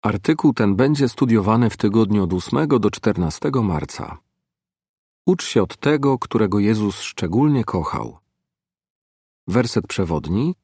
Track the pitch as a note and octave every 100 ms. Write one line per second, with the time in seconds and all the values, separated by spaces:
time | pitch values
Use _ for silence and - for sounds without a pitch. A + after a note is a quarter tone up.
0 | - G2+ - D#3+ D#3 A#2+ G#2+ F#2+ C3+ D3
1 | B2+ - C3 A2+ G2 A2+ A#2 - G#2+ A2
2 | G#2 G#2 F2+ F2+ - B2+ D#3 B2+ G2+ -
3 | A2 G2+ E2 - D3 C3+ G#2+ D#2 D#2 -
4 | - D#2+ _ _ _ _ _ _ _ _
5 | _ _ - F#3 - A#2 F#2 - C#3+ D3+
6 | C#3 C3 - A#2 G#2 G2+ G#2 A2 G#2 -
7 | - - F2 G#2 D3+ C#3 A2 F2+ D#2 -
8 | A#1 - _ _ _ _ _ _ _ _
9 | _ _ _ _ - G#2+ A#2 A2 - -
10 | F2 D#2+ D2 F#2+ D#3 F3+